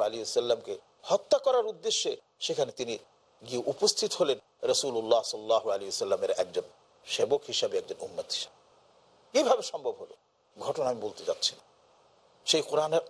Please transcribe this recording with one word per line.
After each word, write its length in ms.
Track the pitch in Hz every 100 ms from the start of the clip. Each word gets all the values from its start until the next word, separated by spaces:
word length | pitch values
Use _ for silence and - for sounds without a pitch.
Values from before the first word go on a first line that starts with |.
| 107
আলাইহি 180 | 113
ওয়াসাল্লামকে 500 | 107 120 120 113 - 95 - _ -
হত্যা 280 | 196 - 277
করার 260 | 269 254 220
উদ্দেশ্যে, 400 | 170 220 - 160 120 _ _ -
সেখানে 260 | 156 139
তিনি 220 | - 120 110 - _ _ _
গিয়ে 200 | 113 123 139
উপস্থিত 380 | 131 208 - 214 -
হলেন 200 | 160 117 - _ 120
রাসূলুল্লাহ 520 | 127 143 117 110 117
সাল্লাল্লাহু 440 | 110 110 110 110 110
আলাইহি 160 | 98 98
ওয়াসাল্লামের 420 | - 98 95 95 92
একজন 240 | 92 90 - - _ _ -
সেবক 360 | - 110 143 -
হিসাবে, 240 | 117 110 95
একজন 200 | - - 92
উম্মত 200 | 82 -
হিসাবে। 240 | - - - _ _ _ _ _ _ _
কিভাবে 280 | 254 269 247 175
সম্ভব 220 | 160 127 95
হলো? 140 | 95 - _ _ _ -
ঘটনা 300 | 135 156 131
আমি 100 | 120 104
বলতে 160 | 95 -
যাচ্ছি 240 | - - -
না, 60 | - _ _ _ _ _ _ _ -
সেই 160 | 156 -
কোরআনের 320 | 151 156 160